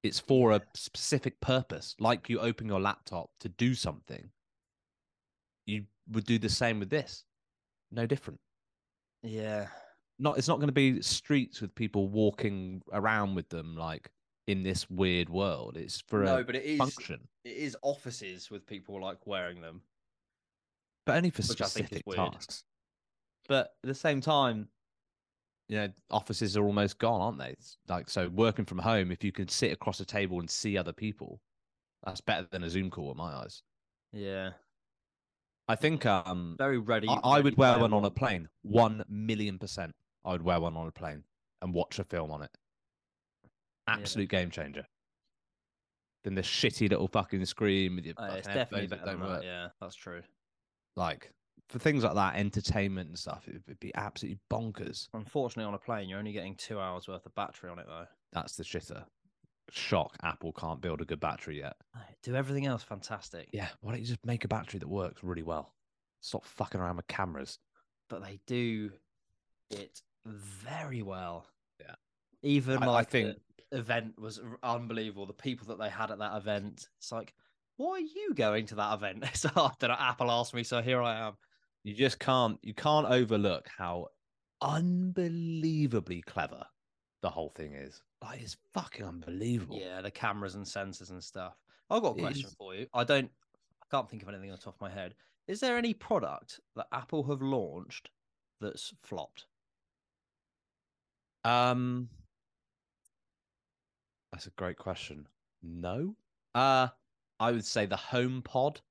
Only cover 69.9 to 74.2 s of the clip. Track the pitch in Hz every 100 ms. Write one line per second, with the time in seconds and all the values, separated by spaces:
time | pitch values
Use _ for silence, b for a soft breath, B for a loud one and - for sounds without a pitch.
69.9 | - _ _ 113 104 101 95 110 156 151
70.9 | 127 98 92 87 85 - _ _ _ 80
71.9 | 85 _ _ _ _ 143 143 127 131 123
72.9 | 117 120 127 107 - _ - _ 131 113
73.9 | 117 110 110